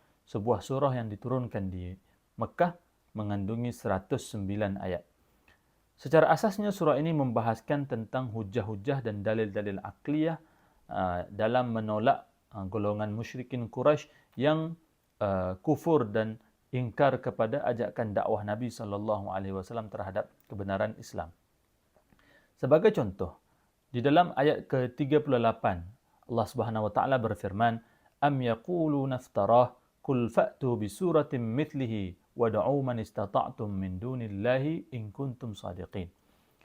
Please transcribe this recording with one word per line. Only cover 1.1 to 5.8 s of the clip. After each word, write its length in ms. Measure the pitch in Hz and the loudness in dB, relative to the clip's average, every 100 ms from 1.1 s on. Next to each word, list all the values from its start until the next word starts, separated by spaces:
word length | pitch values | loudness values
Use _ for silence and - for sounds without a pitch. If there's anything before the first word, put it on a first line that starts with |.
| 104 123 127 117 110 95 | -6 -4 -2 -2 -4 -4
di 240 | 90 90 95 _ _ _ - | -6 -8 -12 _ _ _ -8
Mekah, 400 | 110 - 175 175 _ _ _ 110 | -6 2 0 0 _ _ _ -6
mengandungi 560 | 104 101 98 113 120 | -4 -2 -2 -2 -4
seratus 640 | 113 113 95 - 139 - 107 | -4 -2 -2 0 -4 -4 -6
sembilan 480 | 98 101 101 98 | -4 0 -2 -2
ayat. 240 | 95 87 - _ _ _ _ _ _ _ | -4 -4 -6 _ _ _ _ _ _ _